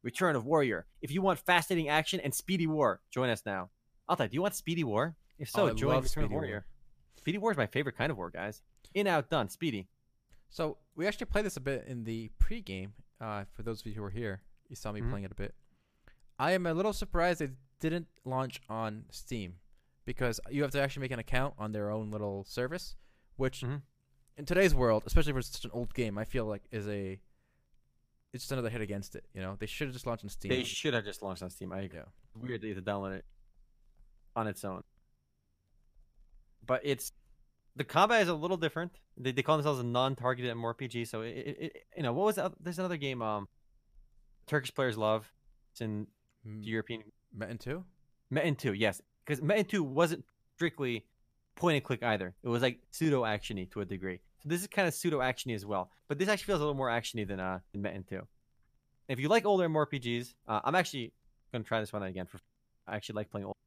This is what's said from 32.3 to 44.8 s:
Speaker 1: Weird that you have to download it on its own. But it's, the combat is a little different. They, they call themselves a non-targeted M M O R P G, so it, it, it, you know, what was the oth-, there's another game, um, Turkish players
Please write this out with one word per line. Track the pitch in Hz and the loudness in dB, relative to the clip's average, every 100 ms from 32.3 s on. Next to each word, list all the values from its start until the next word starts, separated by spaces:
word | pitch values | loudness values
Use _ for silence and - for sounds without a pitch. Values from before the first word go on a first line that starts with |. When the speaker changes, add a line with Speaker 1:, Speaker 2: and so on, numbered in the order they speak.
| 110 | -12
Speaker 1:
Weird | 123 117 | -8 -6
that | 110 | -6
you | 95 | -4
have | |
to | 92 | -2
download | 101 98 95 | -2 -4 -8
it | - - - _ - _ _ _ - - - 117 | -10 -20 -20 _ -20 _ _ _ -20 -20 -8 -4
on | 107 | -2
its | 98 101 | -4 -8
own. | 92 - _ _ _ _ _ _ _ _ _ _ - - _ - - _ _ 113 | -8 -12 _ _ _ _ _ _ _ _ _ _ -20 -20 _ -20 -20 _ _ -2
But | 127 | -2
it's, | 143 131 - - _ - _ _ _ - | 0 -4 -4 -14 _ -20 _ _ _ -8
the | |
combat | 143 156 208 233 | 0 4 6 6
is | 180 | 4
a | |
little | 160 165 180 | 2 0 0
different. | 160 165 175 - _ - | 0 0 -6 -10 _ -6
They, | 127 | -2
they | 127 | 0
call | 139 156 | 4 4
themselves | 147 135 | 4 2
a | |
non-targeted | 120 123 131 135 127 123 123 | 2 2 2 2 0 0 -2
M | 117 | -2
M | 117 | -4
O | |
R | |
P | 113 127 | -4 -6
G, | 120 113 | -4 -4
so | 113 | -6
it, | 113 120 | -6 -8
it, | 143 - | -8 -8
it, | 160 - _ - | -10 -10 _ -2
you | |
know, | 135 | 0
what | 127 208 | 4 2
was | 196 | 2
the | 175 | -2
oth-, | - | -4
there's | 170 170 | -8 -4
another | 185 170 | -2 -2
game, | 139 127 | -2 -2
um, | 110 104 98 _ _ _ _ - - - _ _ - | -2 -2 -4 _ _ _ _ -20 -20 -20 _ _ -2
Turkish | 151 131 | -2 0
players | - | 0